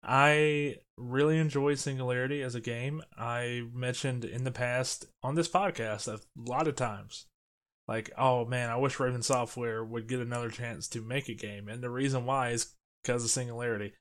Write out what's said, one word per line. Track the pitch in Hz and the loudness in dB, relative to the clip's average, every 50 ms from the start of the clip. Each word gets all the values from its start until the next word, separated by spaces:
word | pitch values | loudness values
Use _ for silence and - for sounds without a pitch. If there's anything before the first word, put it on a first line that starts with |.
I | - - 123 135 143 147 151 151 151 151 151 147 147 143 - - _ _ _ | 0 4 6 8 8 8 8 8 6 6 4 2 0 -2 -4 -6 _ _ _
really | - 123 123 123 135 143 156 156 | -12 -8 -2 2 4 6 6 6
enjoy | 160 160 156 139 143 139 143 147 | 6 4 4 4 4 4 4 2
Singularity | 135 - 143 135 131 127 123 123 123 127 131 143 147 | 2 0 -4 -2 -2 0 0 0 0 0 0 0 -2
as | 135 127 120 | -2 -4 -4
a | 120 | -4
game. | 113 120 117 117 123 139 147 156 - _ - - | -4 -4 -4 -4 -4 -4 -4 -6 -8 _ -12 -8
I | 113 117 120 120 120 120 120 123 120 117 120 | -4 -4 -2 -2 -2 -2 -4 -4 -6 -6 -6
mentioned | 123 123 127 123 - - 135 127 123 117 | -4 -2 -2 -2 -2 -2 -2 -2 -2 -4
in | - - 123 127 | -4 -4 -4 -4
the | 131 | -4
past | 127 - 123 123 123 127 127 - - - - - _ _ | -2 -2 -2 0 2 0 0 0 -4 -8 -10 -16 _ _
on | - 123 143 | -4 -2 0
this | 165 165 165 | 0 0 2
podcast | - 180 202 196 - - 113 110 107 101 - 123 | 2 2 2 2 0 -2 -4 -4 -4 -4 -4 -6
a | 110 107 - _ _ - | -8 -8 -10 _ _ -12
lot | 113 117 123 135 165 | -8 -2 0 2 2
of | 156 131 | 2 2
times, | - 127 117 104 101 101 101 - - - _ _ _ _ _ _ _ _ _ _ _ _ | 0 -2 -2 -2 -6 -12 -14 -14 -16 -16 _ _ _ _ _ _ _ _ _ _ _ _
like, | - 110 113 110 - - | -4 -4 -4 -4 -6 -2
"Oh | - 131 131 127 123 117 | 2 4 4 4 4 2
man, | 117 123 123 123 117 | 0 -2 -2 -2 0
I | 117 | 0
wish | 123 135 135 - - | 2 2 0 2 2
Raven | 135 127 127 120 | 0 2 2 0
Software | 113 - 135 127 120 117 - 123 120 117 110 113 113 | 2 2 2 2 2 -2 -4 -4 -4 -2 -2 -4 -6
would | 113 117 117 110 113 | -4 -6 -6 -4 -4
get | 127 127 | -4 -4
another | 123 117 120 120 120 117 | -2 -2 -2 -2 -4 -4
chance | 113 - 120 117 113 - - - | -4 -6 -6 -6 -6 -8 -8 -8
to | - 117 | -8 -8
make | 110 110 127 143 139 - | -6 -4 -4 -4 -4 -6
a | 113 | -8
game." | - - 104 101 101 104 104 | -8 -8 -10 -10 -10 -10 -10
And | 110 123 | -10 -8
the | 123 123 | -6 -6
reason | 120 127 139 139 135 131 120 | -2 0 0 2 2 0 2
why | 127 135 135 127 120 | 2 2 2 2 2
is | 120 117 - - - _ _ _ _ _ _ | 0 0 -2 -4 -8 _ _ _ _ _ _
'cause | - 120 120 117 | 0 0 0 2
of | 117 | 2
Singularity. | - 131 123 120 117 117 120 120 113 104 104 101 - _ | 0 0 0 -4 -4 -4 -2 0 0 0 -2 -6 -8 _